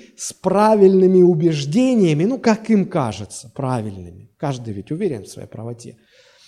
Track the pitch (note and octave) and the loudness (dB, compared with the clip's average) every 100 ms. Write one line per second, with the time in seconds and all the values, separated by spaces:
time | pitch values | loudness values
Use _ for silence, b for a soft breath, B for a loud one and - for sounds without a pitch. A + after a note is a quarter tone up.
0 | B B - - F#3+ F#3 G#3+ G#3+ F#3+ F#3+ | B B -16 -6 -2 2 2 6 6 6
1 | F#3 F#3 F3+ E3 E3+ D3+ C#3 F3 C4 A#3+ | 4 6 4 4 0 0 -2 0 2 2
2 | F3+ D3 F#3+ C4 A#3 A3 A3 G#3+ F#3 E3 | 2 2 -2 -2 0 0 0 0 0 -4
3 | A#2+ G#2 G2+ - A2+ - C3 B2+ G#2+ F#2+ | -4 -6 -12 -16 -18 -8 -6 -4 -6 -12
4 | F2 F2+ G#2 _ D3 C3 A#2 G2+ F#2 D#3 | -16 -20 -20 _ -8 -8 -10 -12 -10 -6
5 | G3+ A#2 - - - - A2+ A#2 A#2 - | -6 -8 -12 -18 -18 -14 -14 -14 -18 -20
6 | b b b b | b b b b